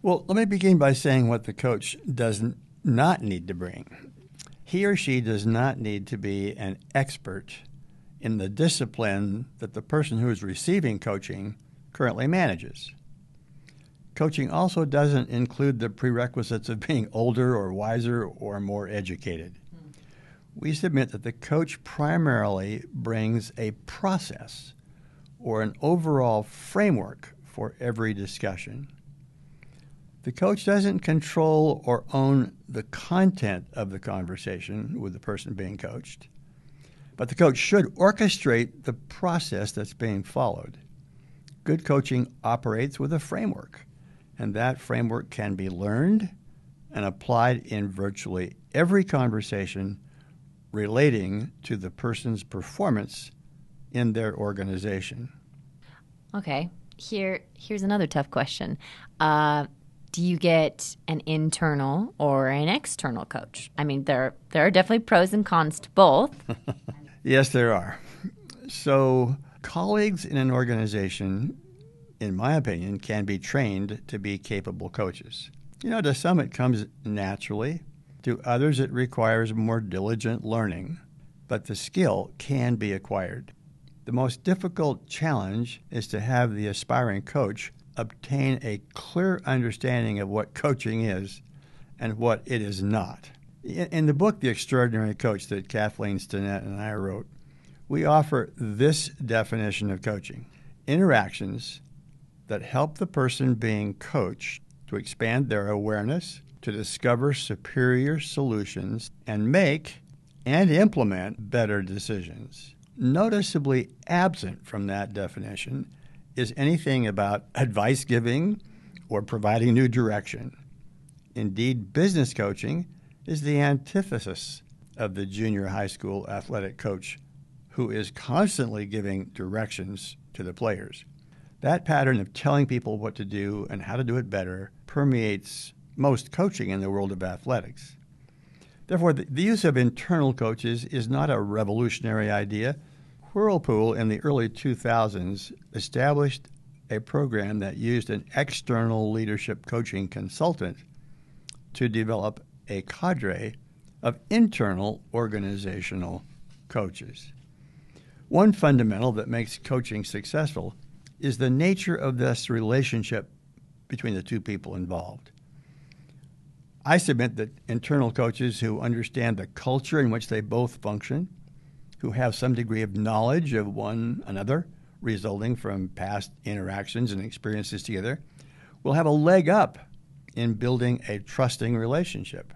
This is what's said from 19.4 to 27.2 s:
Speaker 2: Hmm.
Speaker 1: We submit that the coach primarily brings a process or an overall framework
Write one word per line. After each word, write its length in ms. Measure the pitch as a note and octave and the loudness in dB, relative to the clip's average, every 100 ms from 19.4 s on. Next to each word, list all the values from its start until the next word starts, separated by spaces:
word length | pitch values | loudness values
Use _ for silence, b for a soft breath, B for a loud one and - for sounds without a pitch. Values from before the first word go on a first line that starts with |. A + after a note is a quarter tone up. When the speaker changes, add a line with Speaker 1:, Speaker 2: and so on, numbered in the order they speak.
| F2 F#2 - | -10 -16 -20
Speaker 2:
Hmm. 200 | B B B B B B B B | B B B B B B B B
Speaker 1:
We 200 | - D3+ | -8 -6
submit 380 | D3+ F#3 C#3+ B2+ | -2 2 2 0
that 100 | G#2 | -2
the 100 | A#2 | -8
coach 500 | - - D3+ D#3+ - | -10 -2 0 0 -6
primarily 1000 | - - D3 E3+ D#3 A#2 G#2 F#2+ G2 G#2+ - | -14 -4 0 2 4 2 2 0 -4 -6 -8
brings 580 | - A#2 A2+ A2 A#2 - - | -8 -4 0 0 0 -4 -6
a 140 | A2 A2 - | -6 -6 -16
process 880 | - G3 F#3+ - - - - - - b b b b b - | -4 -2 -2 -4 -14 -14 -18 -20 -20 b b b b b -10
or 200 | - A2 | -2 0
an 120 | G#2+ - | -2 -2
overall 640 | D3 F3 D#3+ C#3+ B2 A2 | 2 2 2 2 4 2
framework 920 | G#2+ - - - G#3 B2+ F#2 - | 0 -12 -6 2 4 4 0 -10